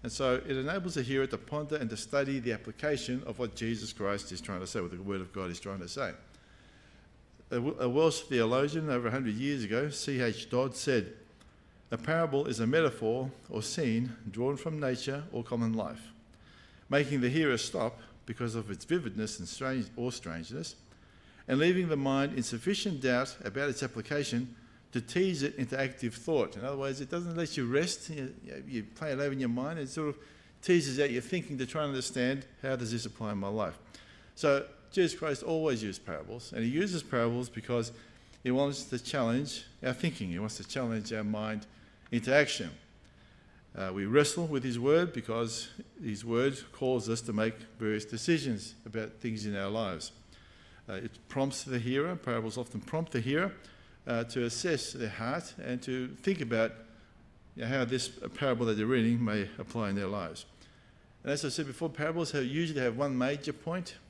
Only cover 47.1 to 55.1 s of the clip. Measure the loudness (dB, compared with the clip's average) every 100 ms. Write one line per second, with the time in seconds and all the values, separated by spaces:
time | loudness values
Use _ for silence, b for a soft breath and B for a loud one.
47.1 | -2 0 0 0 0 -14 -4 -2 -2 -4
48.1 | -4 2 2 2 -2 -4 -14 -8 -6 -6
49.1 | -6 -4 -4 -2 -2 -2 0 -2 -4 -8
50.1 | -14 -20 B B B B B -10 -8 -8
51.1 | -12 -8 0 0 -2 -4 -2 0 0 0
52.1 | -2 -2 -2 -2 -4 -6 -8 -4 -4 -2
53.1 | -2 2 2 0 -4 B B B B -2
54.1 | -2 0 0 0 0 0 0 -2 -6 -6